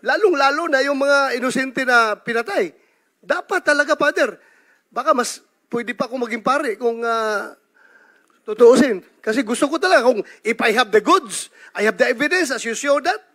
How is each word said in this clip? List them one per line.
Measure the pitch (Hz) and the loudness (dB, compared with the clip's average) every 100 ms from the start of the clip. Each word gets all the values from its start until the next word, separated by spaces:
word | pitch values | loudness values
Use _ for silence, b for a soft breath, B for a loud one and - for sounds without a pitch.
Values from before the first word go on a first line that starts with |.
| 220 | -2
Lalong-lalo | 311 415 294 277 285 339 | 0 2 2 2 0 0
na | 269 277 | 0 0
yung | 277 | 0
mga | 277 285 269 247 | 2 2 2 -2
inosente | 254 247 269 262 | -4 -4 -4 -4
na | 254 240 220 | 2 2 2
pinatay. | 208 - 233 233 392 180 _ _ _ _ _ | -2 -4 -6 -2 -4 -4 _ _ _ _ _
Dapat | 180 339 - 381 - | -6 -6 -2 -4 0
talaga, | 294 294 294 | 0 0 0
Father. | 294 359 262 - b b b b b | 0 0 -2 -4 b b b b b
Baka | - 247 214 | -6 -2 0
mas | 233 - _ _ _ | -2 -8 _ _ _
pwede | 233 233 247 | -8 -8 -6
pa | 254 | -6
akong | 254 | -6
maging | 240 226 240 | -6 -4 -2
pare | 277 294 202 | -2 -2 -2
kung, | 240 233 | -4 -2
ah, | 233 226 220 208 214 - _ b b b b b b b - | -4 -2 -2 -4 -6 -16 _ b b b b b b b -10
tutuusin. | 208 240 254 269 196 - _ | 6 6 8 4 0 -8 _
Kasi | - 220 | -4 -4
gusto | 220 240 285 | -2 -2 -2
ko | 311 | 0
talaga | 370 339 240 | 2 4 4
kung | 226 - B 214 | 0 -4 B -6
if | 233 | -2
I | - 220 | 0 0
have | 233 | 2
the | 214 | 2
goods, | 240 370 254 170 - B B | 4 2 2 -12 -12 B B
I | - 208 | -4 -4
have | 214 | 0
the | 262 | -2
evidence | 247 294 359 302 | 0 -2 0 -2
as | 240 | -4
you | 226 220 | -6 -6
showed | 285 285 277 | -2 0 0
that | 427 _ | -6 _